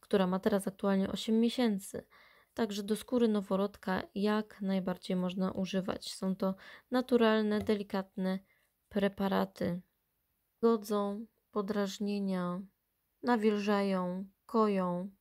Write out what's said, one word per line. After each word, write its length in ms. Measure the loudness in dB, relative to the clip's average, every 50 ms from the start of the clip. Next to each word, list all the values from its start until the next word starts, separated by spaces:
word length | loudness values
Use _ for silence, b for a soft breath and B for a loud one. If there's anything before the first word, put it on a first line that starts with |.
która 260 | -4 2 2 2 4
ma 120 | 4 0 0
teraz 300 | 2 2 2 2 0 -2
aktualnie 420 | -8 -2 0 2 2 2 2 0
osiem 300 | -2 -4 -2 2 2 4
miesięcy. 680 | 4 2 2 2 2 2 2 0 -4 -8 -10 -12 -12 b b b b b b b b b b
Także 280 | -2 -2 -2 -2 -6 -2
do 140 | -2 -2
skóry 320 | -4 -2 0 2 4 4 4
noworodka 760 | 4 2 0 0 0 0 0 -2 -4 -6 -4 -2 -2 -2 -2 -4 _
jak 460 | -2 0 2 2 0 -2 -4 -8 -6
najbardziej 560 | -4 -2 0 0 0 -2 -4 -6 -4 -4 -2
można 360 | 0 0 -2 -2 -2 -2 -2 0
używać. 600 | -2 -4 -2 -2 -4 -2 -2 -6 -6 -6 -12 -12
Są 220 | -6 -4 -4 -2
to 180 | 0 -2 -2 -2 B B B B B B B
naturalne, 720 | -2 -2 0 2 2 4 4 4 4 4 2 2 0 0
delikatne 800 | 2 0 0 0 0 -4 -4 -4 -4 -4 _ -4 -2 -2 -2 -2 b b b b b b b _ _ _
preparaty. 920 | -2 0 0 0 0 0 -2 0 2 2 0 -2 _ -4 -4 -4 -4 -4 -8 _ _ _ _ _ _ _ _ _ _ _ _ _ _ _ 2
Godzą 640 | 2 2 2 0 -2 -2 -2 -2 -2 -4 -8 -10 -14 _ _ _ _
podrażnienia, 1080 | _ -6 -4 -2 -2 -2 -2 -2 -4 -4 -4 -4 -2 -2 -2 -2 -2 -2 -2 -4 -4 -6 -10 -12 _ _ _ _ _ _ _ _ _ _ 0
nawilżają, 1040 | 0 0 4 4 2 2 2 0 2 2 2 2 2 0 0 0 -2 -4 -6 -8 -10 _ _ _
koją. 640 | -4 2 2 2 4 2 2 0 0 -2 -4 -4 -8 -12 _